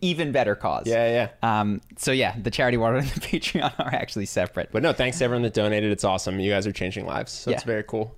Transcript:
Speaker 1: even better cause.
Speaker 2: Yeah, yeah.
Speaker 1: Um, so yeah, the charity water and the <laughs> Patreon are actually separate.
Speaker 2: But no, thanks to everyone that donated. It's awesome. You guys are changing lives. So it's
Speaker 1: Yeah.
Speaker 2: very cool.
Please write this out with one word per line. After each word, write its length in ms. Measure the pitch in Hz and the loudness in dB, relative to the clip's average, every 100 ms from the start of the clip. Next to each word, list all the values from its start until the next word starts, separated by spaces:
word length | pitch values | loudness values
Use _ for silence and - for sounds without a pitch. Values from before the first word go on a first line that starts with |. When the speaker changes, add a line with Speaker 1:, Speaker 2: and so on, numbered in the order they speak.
Speaker 1:
even 280 | 180 160 151 | -2 0 0
better 240 | 135 107 | 2 2
cause. 300 | 101 95 69 - | 2 0 -2 0
Speaker 2:
Yeah, 220 | 113 117 117 104 - | 2 4 2 0 -2
yeah. 180 | 117 107 | 0 2
Speaker 1:
Um, 200 | 104 101 - - | 2 -2 -6 -6
so 160 | - | 0
yeah, 240 | 131 107 110 | 2 2 0
the 100 | 110 | -4
charity 260 | - 127 120 | 0 2 4
water 200 | 113 127 | 2 2
and 100 | 135 | 0
the 120 | - | -4
<laughs> 60 | - | -4
Patreon 460 | 170 - 180 135 - | -4 -2 0 -2 -2
are 140 | - | -4
actually 320 | 123 - - 98 | -4 -4 -6 -4
separate. 420 | - 90 - 80 | -2 -2 -2 -2
Speaker 2:
But 120 | 110 | 0
no, 100 | 156 | 2
thanks 260 | 131 127 120 | 2 0 2
to 60 | |
everyone 180 | 127 123 | 0 2
that 120 | 117 | 0
donated. 360 | 110 107 107 107 | 2 2 2 2
It's 140 | 101 | 2
awesome. 340 | 101 95 - 95 | 2 0 -2 -2
You 120 | 98 | 2
guys 140 | 101 104 | 2 0
are 60 | |
changing 340 | 98 92 104 98 | -2 -4 -4 -6
lives. 260 | - 117 | -6 -6
So 180 | - - | -6 -4
it's 120 | - | -2
Speaker 1:
Yeah. 40 | 120 | -2
Speaker 2:
very 160 | 110 | -4
cool. 300 | 107 110 110 | -2 -4 -4